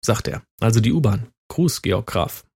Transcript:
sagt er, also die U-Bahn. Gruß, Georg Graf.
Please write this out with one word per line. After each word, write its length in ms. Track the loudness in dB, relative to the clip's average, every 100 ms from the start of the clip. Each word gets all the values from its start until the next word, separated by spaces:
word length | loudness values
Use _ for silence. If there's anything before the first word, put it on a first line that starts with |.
| 0
sagt 200 | -2 -2
er, 140 | -8 -12 _
also 200 | 2 4
die 120 | 4
U-Bahn. 360 | 2 2 0 -4 _ _
Gruß, 340 | 0 0 0
Georg 240 | -2 -2 -2
Graf. 380 | -4 -4 -6 -18